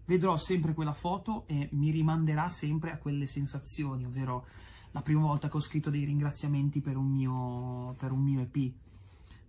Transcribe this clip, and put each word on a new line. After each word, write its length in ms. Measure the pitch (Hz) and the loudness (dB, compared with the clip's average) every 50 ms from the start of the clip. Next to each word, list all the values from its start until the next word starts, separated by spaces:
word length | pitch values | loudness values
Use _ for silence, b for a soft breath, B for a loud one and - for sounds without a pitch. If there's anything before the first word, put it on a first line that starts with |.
| B | B
vedrò 320 | - 180 175 170 190 165 | 2 4 4 4 4 2
sempre 380 | 151 - - 185 175 156 156 151 | 2 2 2 2 2 2 2 0
quella 200 | 156 156 147 139 | 0 0 -2 -2
foto 520 | - - 175 190 - - - - - - | -2 -2 -2 -2 -2 -2 -4 -4 -4 -4
e 220 | - 151 143 143 - | -2 -2 -2 -2 0
mi 180 | - 143 147 156 | 0 2 2 4
rimanderà 580 | 160 160 156 156 160 165 160 156 151 151 170 175 | 4 4 4 4 4 4 4 2 2 2 0 -2
sempre 420 | 175 - 151 147 156 156 160 165 | -2 -4 -2 0 0 0 -2 -4
a 80 | 160 - | -6 -4
quelle 280 | - 147 143 143 139 | -4 -2 -2 -2 -2
sensazioni, 760 | 131 - 139 143 135 - 139 - - - - 147 139 135 127 123 | -2 -2 -4 -4 -4 -4 -6 -8 -6 -4 -4 -4 -2 -2 -4 -4
ovvero 420 | 123 123 135 131 127 123 123 B B B B B B B B B B | -4 -4 -4 -2 -2 -4 -4 B B B B B B B B B B
la 100 | - 147 | -10 -6
prima 180 | - 151 151 151 | 0 4 4 4
volta 280 | 156 147 147 147 - 147 | 6 4 2 0 0 -2
che 80 | - | -2
ho 40 | 151 | -2
scritto 300 | - - - 151 - 151 | -2 0 -2 -2 0 0
dei 140 | 143 147 143 | 0 0 0
ringraziamenti 760 | 143 147 147 147 143 139 - - 147 143 139 143 143 143 143 | 2 2 2 2 0 -2 -2 0 0 2 2 2 2 0 0
per 160 | 143 147 131 | -2 -2 -2
un 140 | 135 135 135 | 0 2 2
mio, 840 | 135 135 131 127 127 127 127 123 123 123 127 127 123 123 123 127 123 - | 2 2 2 2 0 0 -2 -2 -4 -4 -4 -6 -6 -6 -6 -8 -8 -6
per 140 | 135 131 | -4 -2
un 100 | 131 135 | 0 2
mio 180 | 139 139 139 131 | 2 2 2 2
E 60 | 127 | 0
P, 260 | 127 - 143 135 123 - B B B B B B B B B B B B B B | 0 0 0 0 0 -4 B B B B B B B B B B B B B B